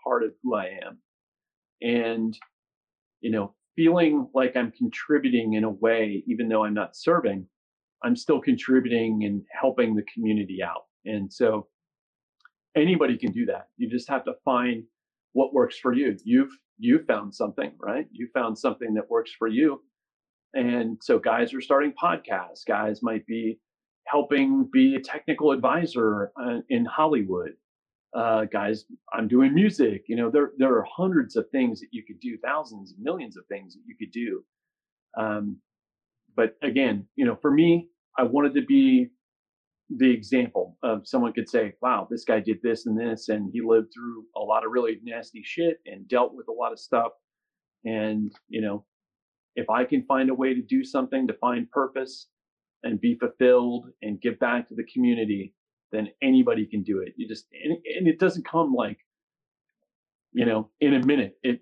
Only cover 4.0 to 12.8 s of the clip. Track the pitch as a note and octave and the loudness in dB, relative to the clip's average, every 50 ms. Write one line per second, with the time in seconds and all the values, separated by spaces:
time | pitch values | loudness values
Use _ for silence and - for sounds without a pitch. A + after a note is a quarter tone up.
4 | E3+ D#3 D3+ C#3+ B2+ B2 - C3 C3 B2 - B2+ A#2+ A2+ - - B2+ G#2+ - - | 4 4 4 2 0 -2 0 0 0 2 2 0 -2 -2 -2 -4 -4 -4 -4 -6
5 | - - D3+ C#3+ C3+ C3 B2 A#2+ A2+ A2 G#2+ A2 A2+ A2 G2+ F#2+ G#2+ A2+ A2+ A2+ | -2 0 0 2 2 2 2 2 2 0 0 0 0 -2 -2 0 0 2 2 2
6 | A2+ G#2+ G2+ F#2+ - B2 A#2+ A2 A#2+ A2 A2 G#2+ G#2+ G#2+ G#2+ G#2+ G2 - - - | 0 0 -2 -4 -4 -4 -4 -2 -2 0 2 2 2 0 0 -2 -4 -6 -8 -4
7 | - D#3+ E3+ F3 C3+ G#2 G2 F#2+ F#2 - _ _ _ _ _ _ _ _ _ _ | 0 0 2 2 2 0 -2 -4 -8 -12 _ _ _ _ _ _ _ _ _ _
8 | - A#2+ B2 A#2+ - - D#3 B2+ - C#3+ B2+ - - - C3 C3 B2 A#2+ A#2+ A#2 | -2 -2 -2 0 0 2 0 2 2 2 0 0 2 2 2 4 4 2 0 0
9 | A2+ A2+ G#2+ G#2+ G#2+ G2+ G2+ G2+ - - - - - - - B2+ A#2+ A2+ A2 G#2 | 0 0 0 0 -2 -2 -4 -4 -6 -10 -6 -4 -2 0 0 0 0 0 0 -2
10 | G#2 - - A#2 A2+ G#2+ G#2+ G#2+ G2+ F#2+ F#2+ F#2 F#2 E2+ E2 - - _ _ _ | -4 -4 -6 -4 -2 0 0 0 -2 -4 -6 -6 -6 -6 -8 -10 -14 _ _ _
11 | - G2 G#2+ G#2 G2 F#2 - - B2+ A2 A2 G#2+ - _ _ _ _ _ _ _ | -10 -8 -6 -6 -6 -8 -2 0 2 2 2 0 -4 _ _ _ _ _ _ _
12 | _ _ _ _ _ _ _ _ _ _ _ _ _ _ - D#3 | _ _ _ _ _ _ _ _ _ _ _ _ _ _ 0 2